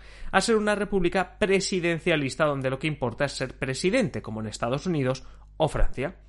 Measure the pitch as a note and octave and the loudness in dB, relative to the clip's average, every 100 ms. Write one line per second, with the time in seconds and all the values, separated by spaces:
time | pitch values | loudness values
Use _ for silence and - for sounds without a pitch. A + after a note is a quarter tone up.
0 | - - - F#3+ F#3+ A3 G#3 G3+ G3+ G3 | -18 -12 -2 2 4 2 2 0 0 2
1 | F3 F#3+ F3+ - F3+ G3 - F#3 E3+ D#3+ | 2 0 -2 0 2 2 2 0 0 0
2 | F3 D#3 C3+ - D3+ C#3 C3 C3 D#3 D3 | 0 0 0 0 0 0 -2 -2 -4 -2
3 | A#2+ - C#3+ - C3 - C3 C3 F3+ B3+ | -2 0 -2 -2 -6 -4 -4 0 2 2
4 | F#3 G#2+ G#2+ G#2+ A2 - A#2+ C#3 F#3 D#3+ | 2 -2 -6 -8 -8 -4 -2 -2 0 0
5 | B2+ C3 - - - - D#3 A#2 A#2+ - | 0 -2 -6 -20 -12 -2 0 4 4 4
6 | C#3+ - | -4 -8